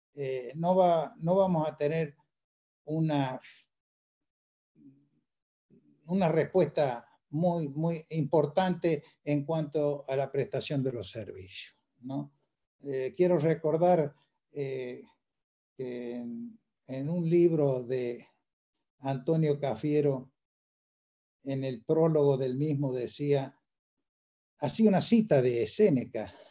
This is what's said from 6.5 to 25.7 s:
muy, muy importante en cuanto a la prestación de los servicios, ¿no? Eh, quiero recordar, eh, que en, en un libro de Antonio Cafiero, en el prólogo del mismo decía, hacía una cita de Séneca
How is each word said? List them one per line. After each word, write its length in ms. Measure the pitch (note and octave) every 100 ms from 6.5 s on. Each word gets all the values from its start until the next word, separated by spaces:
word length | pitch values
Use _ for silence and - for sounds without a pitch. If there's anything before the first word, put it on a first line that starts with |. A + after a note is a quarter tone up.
| F#3 D#3 - C#3 A#2+ - _ _
muy, 400 | D3 F3 E3+ C#3+
muy 340 | C#3+ E3 E3 -
importante 960 | D#3+ C#3 D#3+ D3 F#3 F#3 F3 E3+ D3+ - _
en 220 | D3 D3
cuanto 600 | C#3+ D#3+ D3+ D#3 D3 C#3+ C3+
a 80 | C3+
la 160 | C3+
prestación 500 | C#3 C3+ C3 - C#3+
de 100 | B2+
los 180 | A#2+ F2+
servicios, 680 | A#2 G2+ F#2+ F#2 - - _ _ _
¿no? 320 | B2 C#3 C#3+ _ _ _ _ _
Eh, 300 | C#3 C3 C3
quiero 240 | A#2 F3+ F3
recordar, 760 | D#3 D#3+ D3+ D#3+ F3+ E3+ C#3+ - _ _ _
eh, 500 | D3 C3+ C3 B2+ B2 - _ _ _ _ _ _ -
que 380 | B2+ B2 A#2+
en, 440 | A#2+ A#2+ A#2 A#2 - _ _ -
en 240 | C3 C#3+
un 180 | F3 E3
libro 540 | F3 F3 D#3+ C#3+ B2+
de 440 | A#2+ C3 B2 A#2+ - _ _ _ _ _ _ _
Antonio 600 | C3+ C3+ - E3 D3+ C#3+
Cafiero, 720 | C#3 - D3+ D3 C#3+ C3 - _ _ _ _ _ _ _ _ _ _ _
en 180 | C3+ C3+
el 220 | C3+ A#2+
prólogo 540 | - D#3 E3 D#3 C#3+ C3
del 180 | C3 B2+
mismo 340 | D3+ C#3+ C#3
decía, 640 | B2+ A#2 - D3 C#3+ C3 - _ _ _ _ _ _ _ _ _ _
hacía 280 | C#3+ - G#3+
una 140 | F#3
cita 400 | - A3+ G#3+ C#3+
de 240 | B2 A#2+
Séneca 680 | -